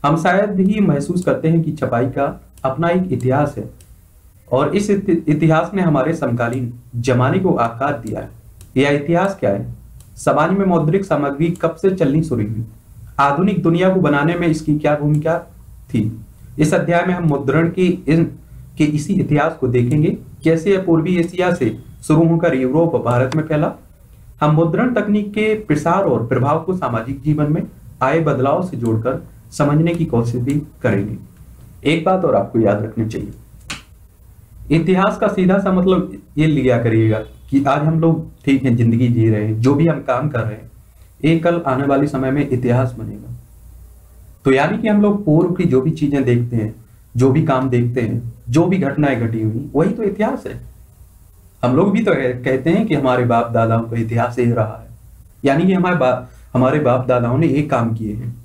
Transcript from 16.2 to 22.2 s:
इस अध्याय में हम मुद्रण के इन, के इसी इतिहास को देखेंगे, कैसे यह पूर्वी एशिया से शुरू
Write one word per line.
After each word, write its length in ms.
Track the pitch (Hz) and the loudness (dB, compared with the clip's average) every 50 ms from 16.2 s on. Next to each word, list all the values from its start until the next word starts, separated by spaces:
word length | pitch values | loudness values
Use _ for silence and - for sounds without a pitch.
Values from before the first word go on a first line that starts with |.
| - - - - - - - - | -16 -20 -20 -20 -20 -18 -2 -2
इस 140 | 151 151 - | 0 2 2
अध्याय 320 | 175 - 156 175 170 170 | 0 0 0 0 0 0
में 80 | 180 180 | 0 -2
हम 100 | 180 170 | 0 0
मुद्रण 460 | 156 143 135 - 127 131 156 170 170 | 0 0 0 -2 0 0 2 0 0
के 160 | 180 190 185 | 0 0 0
इन, 380 | 180 - - - - 160 165 170 160 - - - - - - - - - | 0 0 -2 0 0 2 2 2 0 -4 -14 -20 -20 -20 -20 -20 -20 -2
के 60 | - 156 | -2 0
इसी 300 | 147 151 151 - - 196 | 0 0 -2 -2 -2 -2
इतिहास 440 | - 156 - 147 147 147 165 165 | -2 0 0 0 0 0 0 -2
को 100 | - 131 | -2 -2
देखेंगे, 500 | 123 120 123 120 120 147 151 151 190 - - - - - - - | 0 2 2 2 2 2 2 2 2 0 -4 -10 -18 -20 -2 0
कैसे 280 | 160 165 160 156 208 | 0 2 2 2 2
यह 120 | 196 185 185 | 0 0 2
पूर्वी 300 | 170 165 160 147 185 180 | 2 2 2 2 0 0
एशिया 360 | 175 165 - - - 180 180 175 | 0 0 -2 -2 -2 0 0 0
से 240 | - 127 107 - - - - - - - | 0 -2 -2 -4 -6 -14 -20 -20 -20 -2
शुरू 240 | - 156 156 | 0 2 4